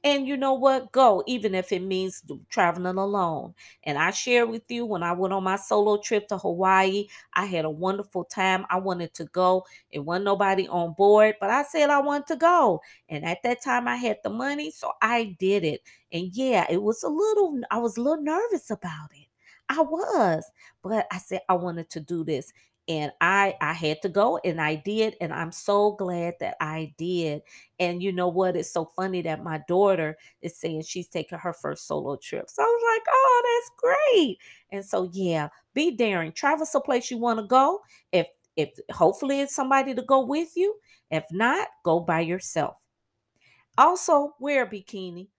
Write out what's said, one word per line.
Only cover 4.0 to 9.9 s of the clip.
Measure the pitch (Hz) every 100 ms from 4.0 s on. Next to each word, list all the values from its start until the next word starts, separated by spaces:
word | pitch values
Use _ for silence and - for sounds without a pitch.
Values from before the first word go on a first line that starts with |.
| 170
share | 208 247 240 233
with | 226 _
you, | 240 240
when | 190
I | 170
went | 175 190
on | 196
my | 185 196
solo | - 214 208 208
trip | - 214 208
to | 190
Hawaii, | 190 170 190 190 190 196 202 - _
I | 170
had | 196 175 156
a |
wonderful | 151 185 196 202 185
time. | 175 - 190 190 -
I | 185
wanted | 190 175 165
to | - 160
go. | 180 185 185 185 - _